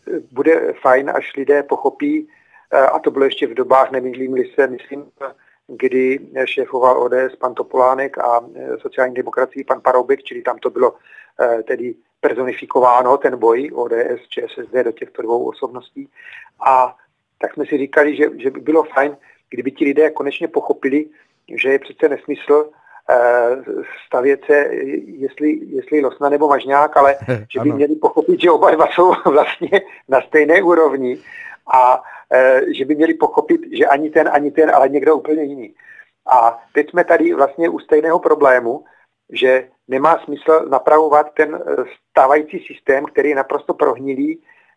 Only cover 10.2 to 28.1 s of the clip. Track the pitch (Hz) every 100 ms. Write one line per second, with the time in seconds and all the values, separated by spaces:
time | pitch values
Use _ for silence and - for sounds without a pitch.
10.2 | - 120 - 120 131 123 123 - _ -
11.2 | - - 120 117 110 - 120 113 _ _
12.2 | 147 117 127 117 - 135 123 120 123 139
13.2 | 139 123 113 117 147 - 120 117 123 120
14.2 | - - 120 - 113 127 117 110 127 -
15.2 | 113 117 127 - 131 123 - - 139 _
16.2 | - - - _ - 131 127 - _ _
17.2 | _ _ - - 139 147 135 - 147 135
18.2 | 147 - 123 135 127 160 151 - 143 143
19.2 | _ _ _ 123 123 135 143 139 151 151
20.2 | 139 - 165 147 - - 139 143 151 _
21.2 | _ _ _ - 120 135 - - 156 135
22.2 | - 143 - 147 151 - _ - - 123
23.2 | 120 120 117 131 123 107 - - - 127
24.2 | 131 139 - 147 143 - 135 147 - 139
25.2 | 135 - 151 156 - 135 - 151 131 -
26.2 | 143 147 151 135 117 139 147 147 139 139
27.2 | - 120 107 127 143 139 147 156 -